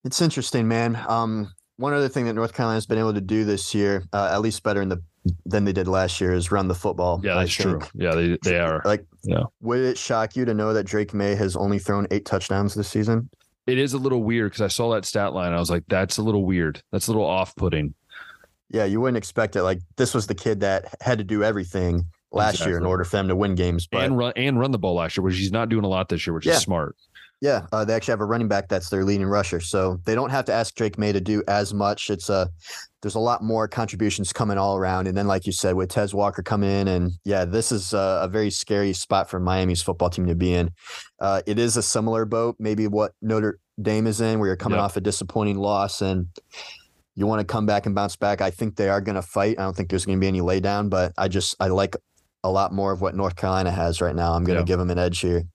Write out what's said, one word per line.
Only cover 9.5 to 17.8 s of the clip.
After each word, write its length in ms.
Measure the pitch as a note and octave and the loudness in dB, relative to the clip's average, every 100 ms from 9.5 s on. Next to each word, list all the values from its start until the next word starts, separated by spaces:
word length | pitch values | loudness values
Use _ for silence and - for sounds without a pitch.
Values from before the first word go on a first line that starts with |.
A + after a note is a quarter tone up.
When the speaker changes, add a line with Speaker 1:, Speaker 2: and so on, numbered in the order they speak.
| _ | _
Speaker 1:
would 180 | A2 B2 | -2 0
it 180 | B2+ - | 0 -2
shock 380 | - A#2 A2 | -2 0 0
you 100 | B2+ | -2
to 80 | B2 | 0
know 200 | G#2+ G#2+ | 0 2
that 100 | A2 | 0
Drake 280 | G2 G#2+ G#2 | 0 -2 -2
May 220 | G2+ G2+ | 0 0
has 200 | G2+ G2 F#2 | 0 0 0
only 220 | G2+ G2+ | 0 0
thrown 280 | F#2+ G2+ G2+ | 0 -2 0
eight 120 | G2+ | -2
touchdowns 520 | - G2 - G2 G2+ | 0 -2 0 0 0
this 120 | G#2+ G#2 | -2 -2
season? 420 | A2 G#2+ A2+ B2 _ _ _ | 0 2 0 -2 _ _ _
Speaker 2:
It 140 | - B2+ | -2 0
is 140 | C#3 | 0
a 40 | C3+ | 0
little 240 | C3+ B2+ | 0 0
weird 280 | G#2+ A#2 G#2 | 2 0 0
'cause 80 | - | 0
I 60 | G2+ | -2
saw 260 | - A#2 | 0 0
that 120 | A2 | 0
stat 280 | - G#2+ G2+ | 0 0 0
line. 180 | F2+ F2+ | 0 0
I 80 | E2+ | 0
was 120 | E2+ | 0
like, 120 | F2 - | -2 0
"That's 300 | F#2+ F#2+ - | 0 0 0
a 40 | |
little 240 | G#2+ G#2 | 0 2
weird. 380 | F#2+ F#2 D#2+ D2 _ | 2 2 0 -4 _
That's 160 | G2+ - | -4 0
a 40 | |
little 140 | A2 | 0
off-putting." 680 | E2+ F#2 F#2 - F2+ D#2 | 2 0 -2 0 0 0